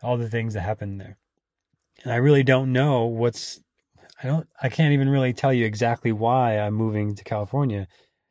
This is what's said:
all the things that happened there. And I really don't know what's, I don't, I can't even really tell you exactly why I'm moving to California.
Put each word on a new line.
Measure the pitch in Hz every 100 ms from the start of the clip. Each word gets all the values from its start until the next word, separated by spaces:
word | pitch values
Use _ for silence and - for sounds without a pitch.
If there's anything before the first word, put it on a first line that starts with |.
all | 117 123
the | 117
things | 117 113
that | 104
happened | 90 107 101 98
there. | 98 98 _ _ _ _ _ _ _ _
And | 123
I | 117
really | 135 143
don't | 135 131 131
know | 127 147 131 117
what's, | 113 120 - - - _ _ _ _ - -
I | 131
don't, | 156 - -
I | 131
can't | - 156
even | 143 135
really | 139 127
tell | 120 139
you | 127 110
exactly | 107 117 117 120
why | 107 113 127 120 107
I'm | 104
moving | 107 110 107 104 101
to |
California. | - 110 104 135 139 104 92 _ _ _ _